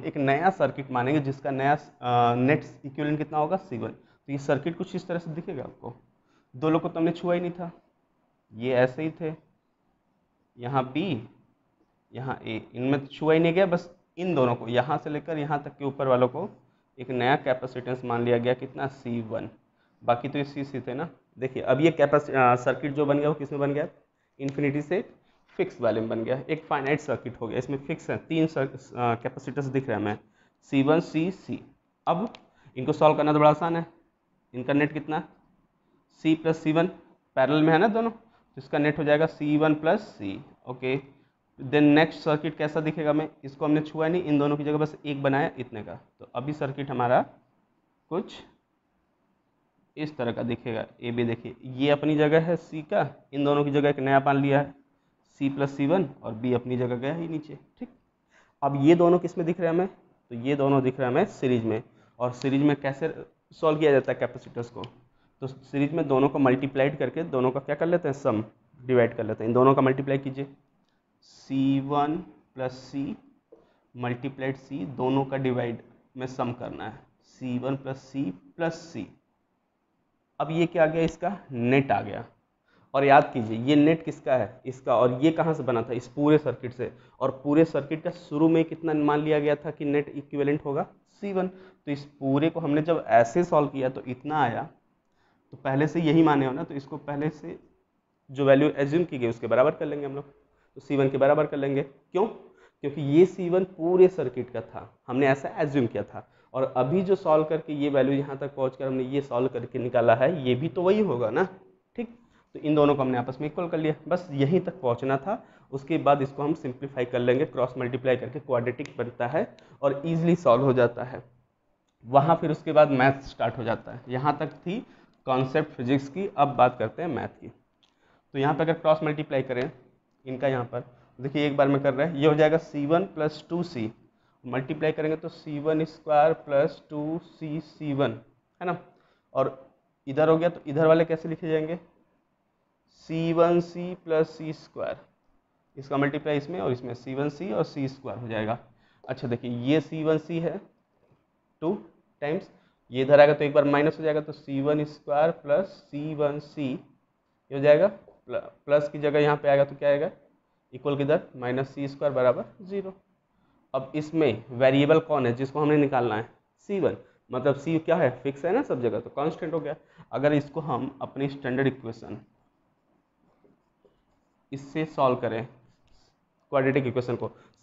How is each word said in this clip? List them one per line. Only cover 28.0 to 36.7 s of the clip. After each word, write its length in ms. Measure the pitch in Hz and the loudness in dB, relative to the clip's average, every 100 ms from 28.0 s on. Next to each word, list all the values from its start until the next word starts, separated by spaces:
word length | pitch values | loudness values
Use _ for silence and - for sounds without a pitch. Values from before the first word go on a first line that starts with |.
| - | -6
है, 80 | 110 | -8
तीन 300 | - 160 160 | -4 -2 0
सर-, 220 | 151 139 | 0 -4
अ, 60 | 139 - 120 | -6 -14 -4
कैपेसिटर्स 720 | 120 117 131 - - 127 135 | -2 -2 -4 -10 -10 -6 -4
दिख 220 | 135 135 | -4 -2
रहे 100 | 104 | -2
हैं 60 | |
हमें, 140 | 104 104 - _ _ _ | -2 -6 -10 _ _ _
सी 220 | _ 139 | _ 0
वन, 160 | 135 160 | 4 2
सी, 320 | 165 156 170 | 0 -2 -4
सी। 320 | 185 - 117 - _ _ _ - | -4 -10 -12 -12 _ _ _ -2
अब 260 | 170 226 - _ _ _ - | -2 -4 -10 _ _ _ -6
इनको 160 | 131 | -4
solve 240 | 151 151 156 | 2 4 4
करना 160 | 151 | 2
तो 60 | 151 | 4
बड़ा 100 | 151 | 6
आसान 260 | 156 170 170 | 4 0 -2
है, 100 | 165 _ _ _ _ _ _ | -6 _ _ _ _ _ _
इनका 200 | 123 127 | -8 -2
नेट 200 | 143 147 | 0 0
कितना, 360 | 151 147 156 - _ _ _ _ _ _ _ _ | -2 -8 -8 -8 _ _ _ _ _ _ _ _
सी 240 | _ 160 160 | _ 0 2
plus 220 | 165 160 | 0 -2
सी 160 | 156 | 0